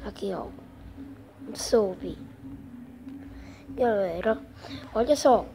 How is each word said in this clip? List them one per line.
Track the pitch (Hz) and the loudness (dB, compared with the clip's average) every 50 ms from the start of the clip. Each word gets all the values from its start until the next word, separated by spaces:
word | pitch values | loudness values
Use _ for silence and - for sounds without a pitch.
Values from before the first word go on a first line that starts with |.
| - | -10
Aqui, | 208 202 - 202 196 | -10 -8 -6 -4 -4
ó. | 185 165 - - - - - - - - - - - - - - - - - - - - - - | -4 -4 -6 -8 -12 -16 -18 -18 -18 -16 -16 -16 -14 -14 -14 -14 -14 -18 -18 -20 -18 -14 -12 -12
Soap. | - - - - - 226 208 190 185 - - - - - - - - - - - - - - - - - - - - - - - - - - - - - - - - - - - 269 269 | -8 -6 0 4 6 6 6 4 0 -4 -8 -8 -8 -10 -12 -16 -16 -16 -14 -14 -14 -14 -14 -16 -16 -16 -16 -16 -18 -16 -14 -14 -14 -14 -14 -14 -14 -14 -14 -16 -18 -18 -14 -10 0 2
Galera, | 254 240 220 202 196 180 165 175 185 220 226 277 - - - - - - 269 269 - - | 2 4 4 2 2 0 -2 0 0 0 0 0 -4 -16 -16 -16 -14 -12 -12 -12 -12 -4
olha | - 214 240 262 294 | 0 2 6 6 6
só. | 285 - 285 247 202 - - | 8 10 8 8 8 6 -2